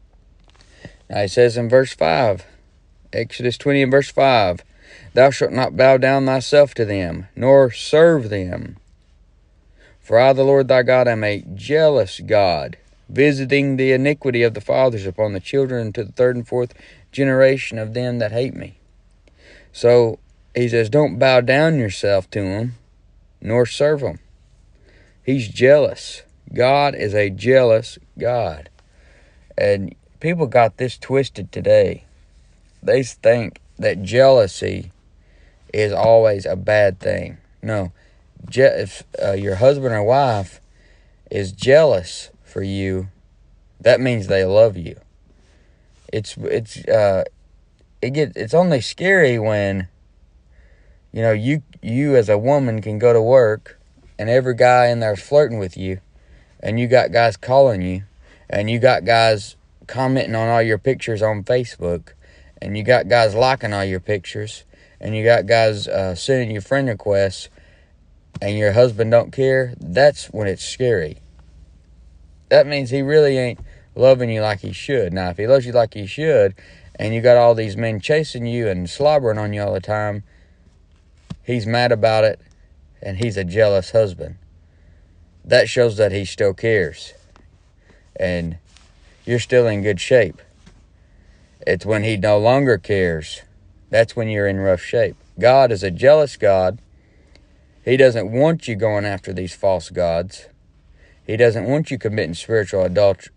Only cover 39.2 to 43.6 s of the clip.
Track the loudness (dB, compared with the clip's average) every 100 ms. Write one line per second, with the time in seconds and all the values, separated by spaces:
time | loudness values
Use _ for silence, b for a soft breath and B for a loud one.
39.2 | -4 -4 -4 2 2 2 0 -2 0 2
40.2 | 2 -2 -6 -14 _ _ _ _ _ _
41.2 | -10 -8 -8 -4 2 4 4 2 -4 -14
42.2 | -20 _ _ -10 -8 -6 -4 -6 -8 -16
43.2 | _ _ _ _